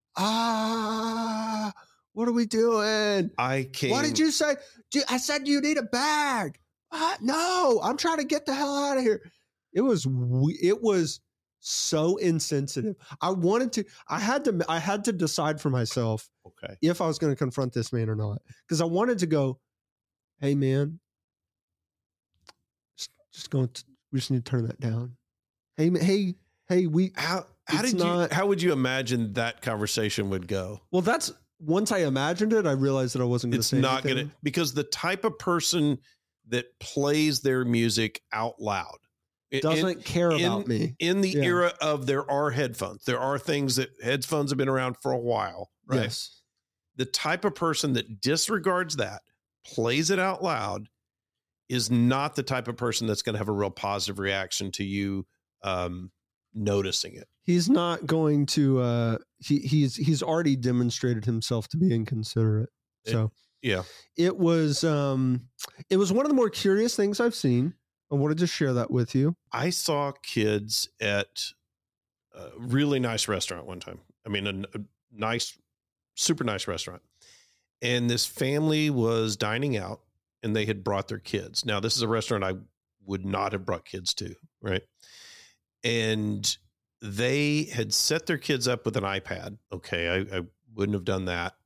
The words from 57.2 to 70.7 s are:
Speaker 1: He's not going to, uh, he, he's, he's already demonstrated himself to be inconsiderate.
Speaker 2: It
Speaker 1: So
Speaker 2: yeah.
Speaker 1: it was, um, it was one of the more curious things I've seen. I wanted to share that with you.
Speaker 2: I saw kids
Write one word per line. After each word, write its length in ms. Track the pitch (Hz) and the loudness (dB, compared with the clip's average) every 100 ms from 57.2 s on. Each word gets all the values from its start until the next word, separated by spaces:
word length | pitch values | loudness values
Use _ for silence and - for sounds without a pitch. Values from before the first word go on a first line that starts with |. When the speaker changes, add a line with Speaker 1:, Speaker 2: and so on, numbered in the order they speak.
| - _ | -20 _
Speaker 1:
He's 260 | - 175 170 | 0 2 4
not 380 | 277 175 165 147 | 4 2 -2 0
going 400 | 160 156 147 139 | 2 4 2 2
to, 340 | - 139 131 | 4 4 4
uh, 380 | 123 120 117 113 - _ | 4 2 2 0 -6 _
he, 200 | - 143 | 0 0
he's, 380 | 131 151 135 - | 2 2 2 2
he's 260 | 147 151 | 0 2
already 340 | - 160 165 131 | 2 2 2 2
demonstrated 680 | 123 123 120 - 127 117 | 2 2 2 0 0 0
himself 440 | 104 113 - 117 - | 0 -2 0 -2 -2
to 80 | 160 | 2
be 180 | 185 | 2
inconsiderate. 760 | 117 107 113 107 - 110 107 113 _ _ _ | 2 0 -4 -2 2 2 2 -2 _ _ _
Speaker 2:
It 80 | - | -4
Speaker 1:
So 200 | 113 110 - _ _ | 0 0 -4 _ _
Speaker 2:
yeah. 200 | 127 92 90 - - - | 0 0 -2 -12 -12 0
Speaker 1:
it 200 | 170 190 | 0 4
was, 480 | 170 165 156 139 | 4 4 4 2
um, 640 | 160 147 139 135 131 123 123 - - - - | 2 2 0 2 2 0 -4 -16 -16 -12 0
it 60 | 190 | 2
was 160 | 196 | 4
one 120 | 202 | 2
of 40 | 294 | 4
the 40 | |
more 160 | 269 226 | 4 2
curious 460 | - 196 196 233 - | 2 2 4 2 2
things 240 | 202 202 | 0 2
I've 140 | 240 | 0
seen. 400 | 226 135 120 143 - _ _ - | 2 2 2 2 -4 _ _ -4
I 40 | |
wanted 240 | 143 147 156 | 0 2 2
to 80 | 175 | 0
share 260 | - 143 | 0 0
that 180 | 123 120 | 0 0
with 240 | 123 117 | 0 2
you. 220 | 131 143 175 _ | 2 2 0 _
Speaker 2:
I 160 | 117 160 | -4 -2
saw 440 | 175 - 147 143 139 | -2 -2 0 -2 -6
kids 640 | - - 107 107 107 | -6 0 2 2 0